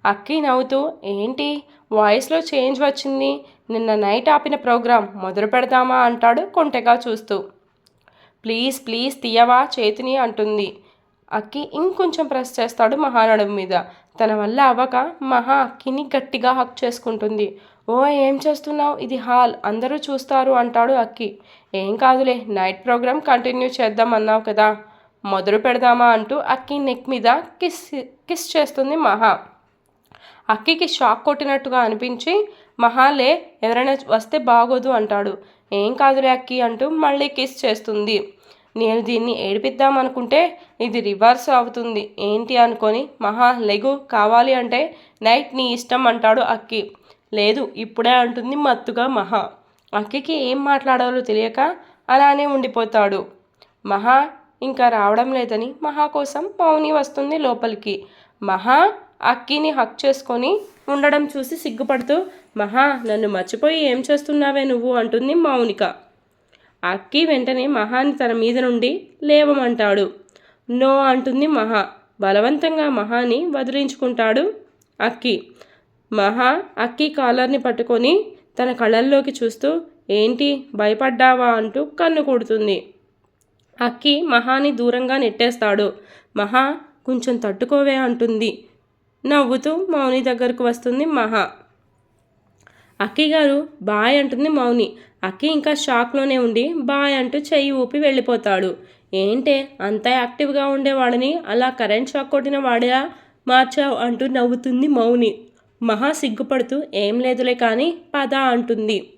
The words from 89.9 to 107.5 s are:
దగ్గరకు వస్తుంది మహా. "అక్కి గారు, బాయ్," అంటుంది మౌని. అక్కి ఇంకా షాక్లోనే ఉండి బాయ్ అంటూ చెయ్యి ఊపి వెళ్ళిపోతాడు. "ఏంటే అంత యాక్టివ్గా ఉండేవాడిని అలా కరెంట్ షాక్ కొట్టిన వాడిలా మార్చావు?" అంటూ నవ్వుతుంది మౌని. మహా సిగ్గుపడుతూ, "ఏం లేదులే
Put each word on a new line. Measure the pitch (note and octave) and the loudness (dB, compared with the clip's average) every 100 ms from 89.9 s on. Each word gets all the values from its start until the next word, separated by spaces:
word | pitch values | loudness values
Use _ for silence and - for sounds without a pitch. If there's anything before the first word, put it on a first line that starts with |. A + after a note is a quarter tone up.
| D#4 C4 B3+ | 0 0 0
దగ్గరకు | B3+ A#3 B3 B3 | 0 0 -2 0
వస్తుంది | A#3+ A#3+ B3 B3+ | -2 -2 -4 -2
మహా. | D#4+ C#4+ A3 A3 F3+ - _ _ _ _ _ _ _ _ _ _ _ _ _ _ | 0 0 0 -2 -2 -8 _ _ _ _ _ _ _ _ _ _ _ _ _ _
"అక్కి | G#3 - D4+ | -6 0 2
గారు, | D#4 D4 C#4 D4+ - | 4 4 2 -2 -8
బాయ్," | F#3+ G#3 A3+ C#4+ | -4 0 2 2
అంటుంది | C#4 B3 D4+ | 0 -2 0
మౌని. | D4 B3 A#3+ G#3+ - - _ | 0 2 0 0 -6 -20 _
అక్కి | F#3+ F#3+ D4+ | -8 -2 -2
ఇంకా | D#4 D4+ | 0 0
షాక్లోనే | D4 - - A#3+ C#4 C4+ C4 | -2 0 0 0 -2 0 0
ఉండి | A#3+ A3 C#4 E4 | 2 0 0 -2
బాయ్ | B3 C#4 C#4+ | -2 0 0
అంటూ | C4+ B3+ D4 | 0 -2 -4
చెయ్యి | D4 D#4 C#4 | 0 0 0
ఊపి | C4+ B3 C#4+ | -2 -2 0
వెళ్ళిపోతాడు. | D4 C4 A#3 A#3 G#3+ F#3+ F#3 - - _ _ | 2 2 0 -2 0 0 -2 -6 -16 _ _
"ఏంటే | F#3+ G3 A#3+ B3+ C#4 C4+ - | -2 0 0 2 0 -2 -8
అంత | G3 G#3+ A#3 | -4 -2 0
యాక్టివ్గా | B3+ A#3+ A#3+ C#4+ C#4 C#4 | 0 -2 -4 -2 0 0
ఉండేవాడిని | C#4 C4+ C4+ B3 A#3+ C4 E4 - | -2 -2 0 0 0 0 -4 -2
అలా | A#3 B3+ | 0 0
కరెంట్ | B3+ G#3+ G#3+ C4 | -2 -2 0 -2
షాక్ | C#4+ C4+ | -6 -2
కొట్టిన | C#4 C4+ C#4 | -2 -2 -2
వాడిలా | C4 A#3 A#3+ B3+ D#4 - _ _ - | 0 0 2 0 -2 -10 _ _ 2
మార్చావు?" | B3+ B3+ D4+ C#4 A3+ | 2 4 0 -2 -2
అంటూ | A#3+ A#3 C4 | -2 -2 -2
నవ్వుతుంది | B3+ A#3+ B3 C4 B3 D4 | 0 0 -2 -2 0 2
మౌని. | C4 A#3 A#3+ A3+ - - _ _ _ | 2 2 2 2 -2 -18 _ _ _
మహా | A#3 G#3+ C#4 | -2 0 -2
సిగ్గుపడుతూ, | D#4 C#4 G#3+ C4+ C4 A#3+ C#4 C#4+ | -2 -4 -4 -4 -2 -2 -4 -4
"ఏం | G3 G3+ A#3 | -4 -2 0
లేదులే | B3+ B3 B3+ | -2 0 -2